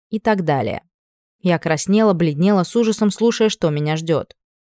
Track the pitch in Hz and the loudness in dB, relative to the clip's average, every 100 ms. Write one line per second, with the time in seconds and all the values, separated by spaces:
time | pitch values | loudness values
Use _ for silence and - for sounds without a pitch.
0 | _ 220 226 208 160 139 110 - - _ | _ -4 -2 0 0 -2 -2 -6 -12 _
1 | _ _ _ _ 180 165 160 156 - 208 | _ _ _ _ -2 0 0 -2 0 2
2 | 220 170 170 147 190 202 175 233 226 208 | 2 2 0 2 2 2 2 0 0 2
3 | 208 - 233 233 220 - 165 147 151 156 | 0 2 0 2 0 0 -2 -2 -2 -4
4 | 165 147 - _ _ _ | -2 -2 -2 _ _ _